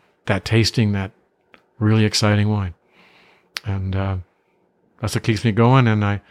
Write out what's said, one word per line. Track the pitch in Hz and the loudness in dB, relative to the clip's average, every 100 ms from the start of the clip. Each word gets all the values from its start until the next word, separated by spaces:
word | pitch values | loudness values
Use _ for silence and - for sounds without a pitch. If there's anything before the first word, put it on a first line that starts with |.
| _ _ - | _ _ -6
that | 98 - | -4 0
tasting, | 110 107 - 107 | 0 0 0 0
that | 101 95 - _ _ _ _ _ - | 0 -6 -10 _ _ _ _ _ -4
really | 107 110 107 | 0 2 2
exciting | - 107 104 104 | 0 0 2 0
wine. | 107 95 82 _ _ _ _ _ _ _ - - | -2 -4 -10 _ _ _ _ _ _ _ -14 -8
And, | 98 95 95 | -6 -4 -4
uh, | 98 95 90 _ _ _ _ _ _ - | -4 -6 -8 _ _ _ _ _ _ -10
that's | 104 117 | -6 -4
what | |
keeps | - 110 | -2 -2
me | 120 | 0
going. | 101 117 135 123 | 2 4 4 4
And | 107 104 | 2 0
I, | 101 - | -2 -6